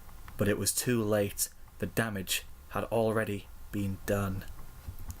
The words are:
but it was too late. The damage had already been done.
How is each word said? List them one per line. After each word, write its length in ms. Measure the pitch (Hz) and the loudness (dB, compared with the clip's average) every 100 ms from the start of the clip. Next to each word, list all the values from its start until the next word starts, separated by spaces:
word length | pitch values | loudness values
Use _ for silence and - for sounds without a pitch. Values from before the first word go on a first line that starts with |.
| - - - - | -14 -14 -8 0
but 100 | 101 | 2
it 100 | 101 | 4
was 140 | 98 | 2
too 320 | - - 120 | 0 2 4
late. 460 | 107 107 101 - - - - - | 4 4 4 0 -4 -4 -16 -6
The 60 | 95 | -4
damage 580 | - 113 98 92 - - - - | 0 0 0 -2 -2 -4 -14 -6
had 160 | - - | -2 0
already 600 | 113 113 107 107 101 - - - | 4 4 4 2 0 -4 -12 -6
been 260 | 104 98 95 - | -2 0 -2 2
done. 400 | 101 95 95 - - - - - - - - | 2 2 0 -4 -8 -10 -12 -10 -8 -6 -8